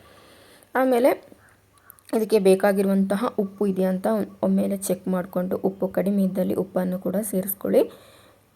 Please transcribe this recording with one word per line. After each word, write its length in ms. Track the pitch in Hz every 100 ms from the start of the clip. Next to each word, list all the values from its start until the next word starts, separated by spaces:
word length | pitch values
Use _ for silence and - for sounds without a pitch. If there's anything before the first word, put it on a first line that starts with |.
| - - - - - - _
ಆಮೇಲೆ 680 | 247 262 240 269 339 - - - _ _ _ _ - -
ಇದಕ್ಕೆ 240 | 226 208 214
ಬೇಕಾಗಿರುವಂತಹ 880 | 190 190 202 196 196 196 190 202 247 -
ಉಪ್ಪು 280 | 196 - 208
ಇದೆಯಾ 240 | 190 185
ಅಂತ 160 | 185 208 220 - -
ಒಮ್ಮೆಲೆ 340 | 190 190 196 196
ಚೆಕ್ 320 | 190 185 -
ಮಾಡಿಕೊಂಡು, 480 | 185 180 180 185 196
ಉಪ್ಪು 320 | 190 190 190
ಕಡಿಮೆ 340 | 190 180 202
ಇದ್ದಲ್ಲಿ 320 | 190 190 185
ಉಪ್ಪನ್ನು 440 | - 190 190 185 185
ಕೂಡ 180 | 185 185
ಸೇರಿಸ್ಕೊಳ್ಳಿ. 760 | 220 185 196 - - 214 453 - - - - _ _